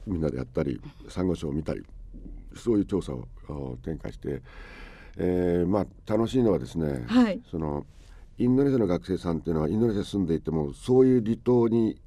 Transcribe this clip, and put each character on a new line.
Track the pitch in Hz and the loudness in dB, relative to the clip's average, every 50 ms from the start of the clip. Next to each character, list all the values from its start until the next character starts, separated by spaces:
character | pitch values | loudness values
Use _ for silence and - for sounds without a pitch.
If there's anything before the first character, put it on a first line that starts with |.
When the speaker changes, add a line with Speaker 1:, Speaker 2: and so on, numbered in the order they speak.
| - 107 | -6 -4
Speaker 1:
み | 95 82 | -2 0
ん | |
な | 78 73 | 0 0
で | 64 64 | -2 -2
や | 64 | -6
っ | |
た | 62 - 85 73 | -4 -2 -2 -2
り、 | 69 62 - - - - - - - | 0 -2 -4 -8 -14 -16 -16 -16 -10
サ | - 95 90 | -6 -2 0
ン | 92 | 0
ゴ | 85 | 0
礁 | 80 - 76 | -2 -2 -4
を | |
見 | 69 78 76 | -4 -4 -2
た | - 71 | -4 -6
り、 | 50 - - - - - - - - - - - - - - - | -6 -8 -14 -16 -16 -16 -16 -16 -16 -14 -14 -16 -16 -16 -16 -16
そ | - - 120 113 | -6 0 2 2
う | 101 | 2
い | |
う | 95 | 2
調 | 98 104 90 | 2 0 -2
査 | 82 - 67 | -2 -2 -8
を、 | 62 - - - - - - | -8 -8 -12 -14 -16 -12 -10
お | 76 71 69 65 62 | -8 -8 -6 -8 -8
ー、 | 60 | -8
展 | - 82 80 73 | -6 -8 -8 -6
開 | - - - | -8 -12 -12
し | - | -8
て、 | - - 71 67 - - - - - - - - - - - - - - - - | -6 -6 -6 -6 -8 -14 -18 -18 -18 -16 -16 -18 -18 -18 -18 -20 -20 -16 -8 -2
え | 87 90 90 90 90 87 87 87 87 | 0 0 2 2 4 4 4 4 4
ー、 | 87 | 4
ま | 101 104 | 2 2
あ、 | 90 - - - - | 0 -2 -6 -14 -6
楽 | - 107 107 113 110 | -2 0 0 0 2
し | - 131 | 2 2
い | 120 | 4
の | 110 92 | 4 4
は | 67 | 2
で | 64 64 | 0 -4
す | - 82 | -4 -2
ね、 | 80 73 69 64 62 - | -2 -2 -2 -4 -2 2
Speaker 2:
は | 220 254 247 220 | 4 4 4 4
い。 | 180 - - - | 2 -6 -8 -8
Speaker 1:
そ | - 82 | -6 -4
の、 | 80 76 73 73 - - - - - - - - - - - - | -4 -2 -4 -4 -6 -8 -16 -20 -20 -20 -20 -20 -20 -14 -6 0
イ | 120 123 | 2 2
ン | 127 | 4
ド | 131 139 | 4 4
ネ | 143 | 4
シ | 135 123 | 4 2
ア | |
の | 107 90 | 2 2
学 | 87 85 - | 2 0 0
生 | - 92 85 | -2 -4 -2
さ | - 90 82 | 0 -2 -2
ん | 78 | -2
っ | |
て | 78 85 | 0 0
い | |
う | 82 | 0
の | 78 78 | 0 2
は、 | 76 | 2
イ | 95 | 2
ン | 107 | 2
ド | 117 117 | 2 2
ネ | 104 | 2
シ | 101 | 0
ア | 90 | -2
住 | - - 101 95 | -2 -2 -2 0
ん | 80 | 2
で | 82 | 0
い | 78 | 0
て | - - | 0 -2
も、 | 78 80 76 71 | -2 0 -2 -2
そ | 69 - - - 127 131 | -6 -6 0 4 6 8
う | 131 | 8
い | 131 127 123 | 8 6 4
う | 107 | 4
離 | 110 113 | 2 -2
島 | 120 - 127 127 120 117 113 | 0 2 4 4 4 4 4
に | 110 117 113 107 - - - | 4 4 2 2 0 -4 -10